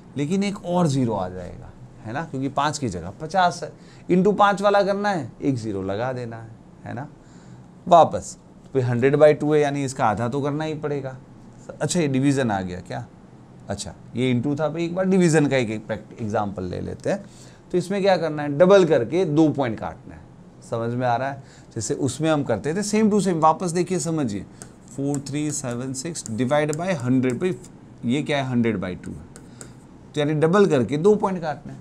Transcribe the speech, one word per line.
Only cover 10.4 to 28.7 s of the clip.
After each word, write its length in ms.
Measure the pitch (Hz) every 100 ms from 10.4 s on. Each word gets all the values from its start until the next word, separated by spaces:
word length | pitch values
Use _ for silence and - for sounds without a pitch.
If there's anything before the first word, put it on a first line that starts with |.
करना 220 | 139 147
ही 100 | 156
पड़ेगा। 420 | 151 151 143 131 127 - - - - - -
अच्छा, 200 | 151 180
ये 60 | 147
डिवीज़न 420 | 131 143 135 120
आ 100 | 95
गया 200 | 92 90
क्या? 240 | - 127 - - - - - - -
अच्छा, 240 | 101 85 - - 110
ये 160 | 127
into 240 | 120 139 143
था 80 | 151
भाई, 160 | 160
एक 100 | 170
बार 100 | 180
डिवीज़न 420 | 185 190 170 151 143
का 100 | 135
एक, 140 | 110
एक 160 | 107 -
प्रैक्ट-, 340 | 104 - -
एग्जांपल 420 | 107 107 101 101
ले 160 | 90 95
लेते 300 | 90 90 -
हैं। 140 | 202 - - - - -
तो 60 | 180
इसमें 220 | 175 202
क्या 140 | 196 175
करना 260 | 160 151
है, 140 | 147 143
डबल 260 | 180 196
करके 400 | 160 143 113 170
दो 240 | 175 147 156
पॉइंट 300 | 131 123 104
काटना 340 | 85 - -
है, 60 | 78 - - - - -
समझ 200 | 117 117
में 120 | 123 123
आ 80 | 117
रहा 140 | 135
है? 120 | 135 - - -
जैसे 200 | 117 - 147
उसमें 340 | 135 - 160
हम 120 | 151
करते 300 | 120 104 143
थे 80 | 185
same 300 | 202 214 214
to 80 | 208
same, 200 | 185 165
वापस 280 | 170 214 180
देखिए 280 | 175 175 180
समझिए, 460 | 160 160 120 98 85 - - - - -
फ़ोर 220 | 139 139 139
थ्री 220 | 147 151
सेवन 400 | 135 127 120 131
सिक्स 380 | 131 165 156 -
डिवाइड 460 | 107 127 147 151 156
बाय 160 | 185
हंड्रेड, 440 | 156 123 131 127 120
भाई 160 | 180 - - - - -
ये 180 | 120 143
क्या 160 | 143 143
है, 120 | 131
हंड्रेड 300 | 120 113